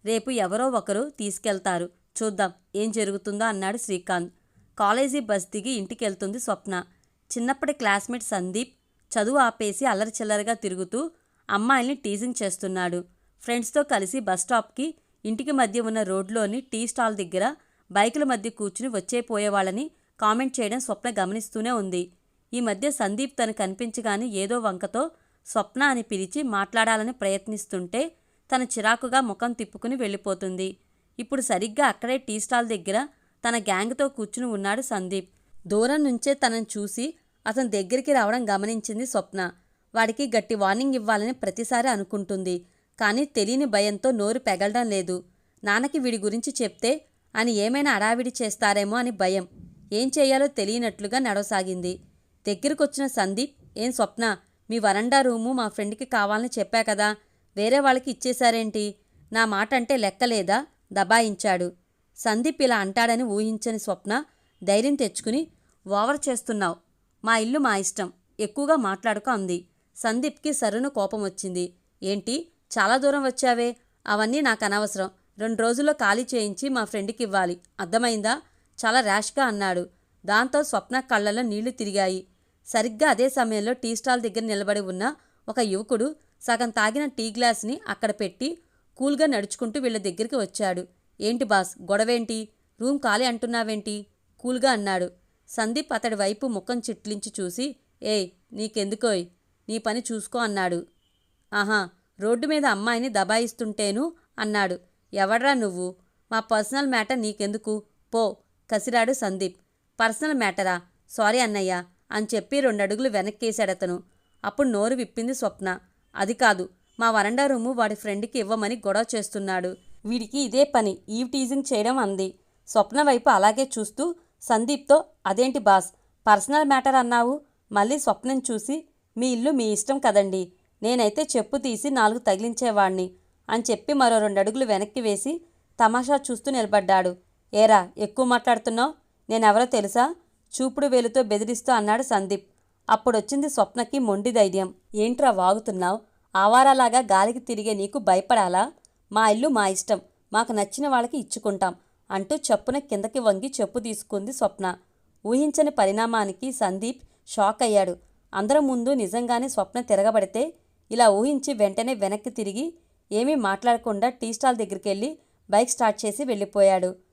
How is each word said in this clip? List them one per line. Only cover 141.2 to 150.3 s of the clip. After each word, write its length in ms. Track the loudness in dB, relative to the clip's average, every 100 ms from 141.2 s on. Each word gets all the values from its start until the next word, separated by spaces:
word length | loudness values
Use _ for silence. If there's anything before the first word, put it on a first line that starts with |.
బెదిరిస్తూ 500 | 2 0 0 -4 2
అన్నాడు 300 | 2 4 0
సందీప్. 440 | 2 0 0 -4 -6 _ _ _ 0
అప్పుడొచ్చింది 600 | 2 4 0 0 -2 -2
స్వప్నకి 500 | 0 0 0 -4 -2
మొండి 320 | 0 0 2
ధైర్యం. 420 | 4 4 4 -4 -8 _ -2
"ఏంట్రా 360 | 0 4 2
వాగుతున్నావ్? 680 | 4 4 2 0 -2 -2 -2 -8 _ _ 4
ఆవారాలాగా 640 | 6 8 8 8 6 4
గాలికి 400 | 4 4 4 0
తిరిగే 340 | -6 -4 -2
నీకు 260 | -2 -2 0
భయపడాలా? 720 | 4 4 4 2 4 2 0 -4 _ _ _
మా 180 | 4 4
ఇల్లు 180 | 4 4
మా 200 | 4 2
ఇష్టం, 340 | 0 0 -2 -2 _ _